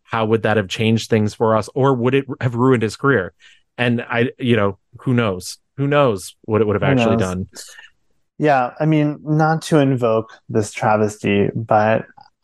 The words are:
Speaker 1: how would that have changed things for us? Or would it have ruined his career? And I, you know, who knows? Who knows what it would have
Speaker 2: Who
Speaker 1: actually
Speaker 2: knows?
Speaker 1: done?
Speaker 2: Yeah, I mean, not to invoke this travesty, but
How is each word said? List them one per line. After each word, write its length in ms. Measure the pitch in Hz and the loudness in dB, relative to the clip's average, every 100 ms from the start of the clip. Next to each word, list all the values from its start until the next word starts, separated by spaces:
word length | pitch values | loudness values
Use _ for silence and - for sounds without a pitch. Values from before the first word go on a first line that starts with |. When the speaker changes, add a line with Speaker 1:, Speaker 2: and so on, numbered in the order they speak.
Speaker 1:
how 220 | - 117 | -8 -4
would 180 | 110 113 | 0 0
that 140 | 110 107 | 0 -2
have 120 | 95 | -2
changed 420 | - 113 113 - | -2 0 0 0
things 240 | 113 107 | 0 0
for 220 | - 110 110 | -2 0 0
us? 120 | 104 | -2
Or 200 | 139 135 | 0 0
would 200 | 131 120 | 0 0
it 100 | 135 139 127 | 0 -2 -6
have 140 | 127 | -4
ruined 280 | 117 127 123 | 0 2 2
his 140 | 110 - | 0 -2
career? 380 | 139 120 87 - - _ _ - | 0 0 -2 -10 -20 _ _ -4
And 240 | 123 120 | -2 -2
I, 280 | 117 120 127 - | -2 -2 -2 -2
you 180 | 127 113 | 0 0
know, 220 | 101 98 _ - | 0 -4 _ -10
who 120 | - | -2
knows? 440 | 120 113 92 - - _ - | 0 0 -4 -10 -16 _ -6
Who 100 | 139 | 0
knows 480 | 147 135 98 - - | 2 2 0 -8 -16
what 180 | - 107 | -2 0
it 60 | 107 | 2
would 140 | 101 | 0
have 20 | |
Speaker 2:
Who 60 | 139 131 | 2 2
Speaker 1:
actually 180 | 113 113 | 2 2
Speaker 2:
knows? 40 | |
Speaker 1:
done? 280 | 95 92 95 - - - - _ _ _ _ - | 0 -4 -8 -14 -20 -20 -20 _ _ _ _ -2
Speaker 2:
Yeah, 340 | 147 135 123 - | 2 2 0 -2
I 60 | 156 | 0
mean, 320 | 156 147 147 | 2 0 -4
not 400 | 151 151 156 160 | -2 0 2 0
to 160 | - 160 | 0 2
invoke 520 | 139 131 120 110 110 - - | 2 2 2 0 -2 -12 -6
this 240 | 113 104 | -4 -2
travesty, 760 | - 117 107 107 - 107 101 - | -2 0 2 0 -2 0 0 0
but 520 | - 113 107 107 113 - - - _ | -2 0 2 2 0 -4 -20 -20 _